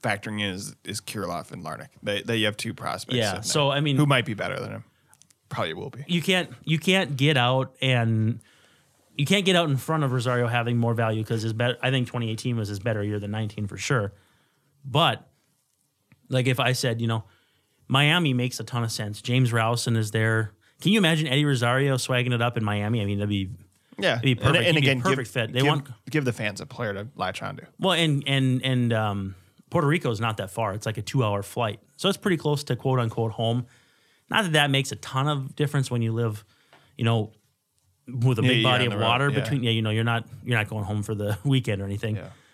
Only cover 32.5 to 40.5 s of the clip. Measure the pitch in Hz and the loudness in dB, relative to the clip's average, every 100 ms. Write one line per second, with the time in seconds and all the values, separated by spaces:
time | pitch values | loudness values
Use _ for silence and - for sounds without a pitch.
32.5 | 147 - 123 139 131 113 113 113 104 113 | -2 -2 -4 0 0 0 -2 -4 -2 -2
33.5 | 120 117 _ _ _ _ _ - - 196 | -2 -4 _ _ _ _ _ -4 0 2
34.5 | 151 143 135 135 139 - 131 143 147 131 | 4 4 2 0 -6 -6 -2 0 0 -4
35.5 | - 147 143 127 120 113 113 117 104 - | -4 -2 0 0 0 0 0 -2 -2 -10
36.5 | _ _ - _ - 113 117 107 - _ | _ _ -20 _ -2 2 2 0 -8 _
37.5 | _ _ _ _ _ - 127 123 113 127 | _ _ _ _ _ -10 0 2 4 4
38.5 | 123 117 123 123 101 110 120 143 139 139 | 4 4 4 2 0 2 2 2 0 0
39.5 | 143 120 113 110 110 117 117 120 - - | 0 0 0 0 0 0 0 -4 -12 -2